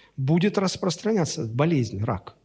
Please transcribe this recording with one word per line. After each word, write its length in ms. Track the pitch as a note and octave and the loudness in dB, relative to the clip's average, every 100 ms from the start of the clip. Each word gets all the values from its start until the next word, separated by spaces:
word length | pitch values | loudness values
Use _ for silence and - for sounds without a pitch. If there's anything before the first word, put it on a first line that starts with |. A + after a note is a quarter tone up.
| _ - | _ -4
будет 420 | C3 E3+ G3+ G3+ | 2 4 2 2
распространяться», 880 | F#3+ - F#3 - G#3 A3 D#3 - A#2 | 0 0 -2 -2 0 0 0 -2 -4
болезнь, 560 | A#2 D#3+ D3+ A2+ G2 | 0 2 2 0 -2
рак, 360 | A2+ F#2+ - - | -4 -4 -6 -20